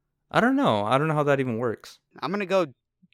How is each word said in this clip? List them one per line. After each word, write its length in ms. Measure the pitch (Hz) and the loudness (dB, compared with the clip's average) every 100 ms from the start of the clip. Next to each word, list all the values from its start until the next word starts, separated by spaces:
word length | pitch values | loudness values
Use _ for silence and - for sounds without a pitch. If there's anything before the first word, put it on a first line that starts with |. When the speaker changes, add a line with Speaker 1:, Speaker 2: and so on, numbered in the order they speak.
| _ _ _ | _ _ _
Speaker 1:
I 80 | 151 | 0
don't 160 | 226 269 | 2 2
know. 300 | 254 107 104 | 2 0 2
I 120 | 131 | 0
don't 100 | 156 | 2
know 60 | |
how 100 | 151 | 0
that 160 | 143 139 | 2 0
even 180 | 131 113 | 0 -2
works. 400 | 123 104 - - _ - | -4 -6 -12 -20 _ -12
Speaker 2:
I'm 120 | 135 | -6
gonna 140 | 202 190 | -6 0
go 200 | 190 165 - _ _ _ | 0 0 -6 _ _ _